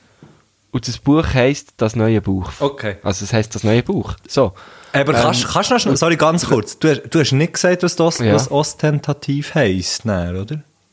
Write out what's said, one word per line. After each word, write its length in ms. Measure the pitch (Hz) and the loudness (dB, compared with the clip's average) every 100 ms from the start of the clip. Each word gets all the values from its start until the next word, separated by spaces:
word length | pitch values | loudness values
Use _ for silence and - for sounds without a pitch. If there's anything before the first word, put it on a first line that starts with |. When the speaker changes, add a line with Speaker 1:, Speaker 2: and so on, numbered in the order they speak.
| _ _ - _ _ _ _ | _ _ -20 _ _ _ _
Speaker 1:
Und 160 | 120 120 | -8 -8
das 100 | 113 | -4
Buch 280 | 139 151 - | 2 2 2
heisst 400 | 127 127 143 - - | 2 2 0 -8 -4
Das 180 | 110 117 | -4 0
neue 260 | 110 110 | 2 2
Buch. 280 | 98 95 87 - | 0 -4 -4 -4
Speaker 2:
Okay. 360 | 143 - 107 92 | -4 -4 -8 -6
Speaker 1:
Also 220 | 101 98 101 | -6 -4 -2
es 80 | |
heisst 200 | 113 107 107 | -2 -2 -2
Das 80 | |
neue 200 | 107 117 | 2 2
Buch. 320 | 120 190 98 - - | 0 -4 -4 -10 -4
So. 260 | - 110 - - - - | 0 0 -2 -20 -20 -6
Speaker 2:
Aber 200 | 139 139 | -2 0
Speaker 1:
Ähm, 80 | 120 | 2
Speaker 2:
kannst, 260 | 120 120 - | 2 0 -2
kannst 220 | 170 214 | -2 0
du 40 | 247 | 0
noch 60 | |
schnell, 160 | 208 131 | 2 2
sorry, 180 | 165 165 | 2 2
ganz 280 | 156 170 - | 2 2 0
kurz, 320 | 123 101 - | 0 -2 0
du, 160 | 160 135 | 0 0
du 220 | - 165 | 0 0
hast 140 | 135 | 2
nicht 200 | 131 165 | 2 0
gesagt, 300 | - 180 180 | 0 0 2
was 120 | 175 - | 0 2
das, 240 | 165 - | 0 2
Speaker 1:
Ja. 140 | 113 | 2
Speaker 2:
was 160 | 143 131 | 2 2
ostentativ 1040 | 143 151 - 151 147 - 143 - 143 147 | 0 -2 0 0 0 -2 -6 -2 -4 -2
heisst, 520 | 160 113 95 90 - 110 | 0 2 2 -2 -4 -2
nein, 300 | 95 87 92 | -2 -2 -6
oder? 260 | 107 151 - _ _ | -6 -10 -12 _ _